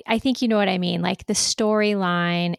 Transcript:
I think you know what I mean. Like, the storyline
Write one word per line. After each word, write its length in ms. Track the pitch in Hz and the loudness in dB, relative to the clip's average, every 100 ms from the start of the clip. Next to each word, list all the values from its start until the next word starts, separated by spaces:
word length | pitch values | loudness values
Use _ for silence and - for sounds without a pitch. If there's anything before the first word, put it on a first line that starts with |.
| - | -4
I 120 | 226 | -2
think 240 | 269 247 | 0 0
you 60 | 233 | 2
know 80 | 214 | 2
what 120 | 196 | 2
I 100 | 185 | 0
mean. 220 | 175 175 | 0 0
Like, 260 | 180 190 - | -2 -4 -4
the 60 | |
storyline 1200 | 202 - - 214 214 208 202 180 175 175 175 175 | -2 -2 0 2 2 2 0 0 0 0 0 -2